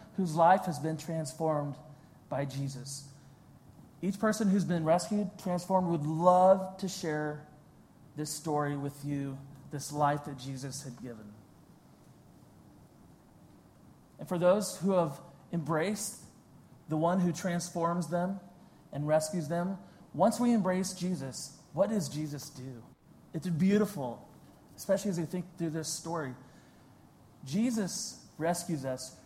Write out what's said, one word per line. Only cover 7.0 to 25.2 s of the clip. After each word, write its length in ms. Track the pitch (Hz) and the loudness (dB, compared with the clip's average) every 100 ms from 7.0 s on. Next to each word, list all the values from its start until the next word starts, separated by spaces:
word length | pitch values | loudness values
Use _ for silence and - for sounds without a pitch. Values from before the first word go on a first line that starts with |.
| 165 151 151 151 - - - - - - - | -4 -2 -2 -6 -12 -20 -20 -20 -20 -20 -14
this 160 | 143 151 | -8 -6
story 460 | - 160 147 143 143 | -6 -2 0 0 -2
with 280 | 143 139 | -6 -6
you, 320 | 143 143 139 135 - - - | -6 -4 -4 -8 -14 -18 -12
this 220 | 143 - | -10 -6
life 320 | 147 147 147 147 | 0 2 2 -4
that 120 | 135 | -10
Jesus 460 | 131 131 135 - | -10 -8 -10 -10
had 180 | 139 120 | -12 -12
given. 300 | 123 113 104 107 - - - - - - - - - - - - - - - - - - - - - - - - - - - - | -12 -14 -16 -20 -20 -20 -20 -20 -20 -20 -20 -20 -20 -20 -20 -20 -20 -20 -20 -20 -20 -20 -20 -20 -20 -20 -20 -20 -20 -20 -20 -16
And 100 | - | -6
for 100 | 175 | 2
those 380 | 180 202 202 - | 6 6 2 -2
who 160 | 185 | 2
have 280 | 185 165 143 - - - | 2 2 -2 -14 -20 -8
embraced 640 | 170 147 160 180 208 - - - - - - - - - | -4 0 0 0 -2 -6 -10 -18 -20 -20 -20 -20 -20 -6
the 80 | 156 | 0
one 240 | 170 190 | 2 2
who 120 | 180 | 2
transforms 760 | 151 185 170 175 180 165 175 151 | 0 -2 -4 -4 -2 0 0 -2
them 300 | 175 185 196 - - - - - | -2 -2 -4 -10 -20 -20 -20 -12
and 160 | 139 147 | -6 2
rescues 400 | 156 156 180 143 | 2 2 -2 -2
them, 300 | 170 180 190 - - - | -2 -2 -6 -10 -20 -10
once 240 | 143 202 233 | 2 4 4
we 120 | 240 | 4
embrace 420 | 233 185 185 190 | 4 4 2 -2
Jesus, 640 | - 180 170 135 - - - - | -4 -4 -4 -6 -10 -12 -16 -6
what 160 | 147 202 | 0 2
does 180 | 220 139 | 2 -2
Jesus 400 | 147 156 143 - | -4 -6 -8 -12
do? 340 | 127 131 120 - - - - - | -14 -14 -14 -18 -20 -20 -20 -12
It's 140 | 165 175 | -6 -2
beautiful, 800 | 160 190 208 208 151 127 117 - - - - - - | 4 6 6 4 -2 -8 -8 -16 -20 -20 -20 -20 -10
especially 340 | - 196 208 | 0 0 2
as 80 | |
we 80 | 175 | -2